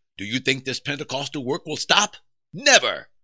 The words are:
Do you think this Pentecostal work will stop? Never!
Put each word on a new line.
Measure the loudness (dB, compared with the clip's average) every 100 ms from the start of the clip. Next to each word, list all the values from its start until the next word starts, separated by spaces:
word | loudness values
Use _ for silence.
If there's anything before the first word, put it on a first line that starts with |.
| _ -12
Do |
you | -6 -4
think | 0 -2
this | -2 -8
Pentecostal | -6 -8 -6 -6 -6 -8
work | -4 -6 -6
will | -8
stop? | 0 0 0 -4 _ _ _
Never! | -2 6 6 6 -4 -8 _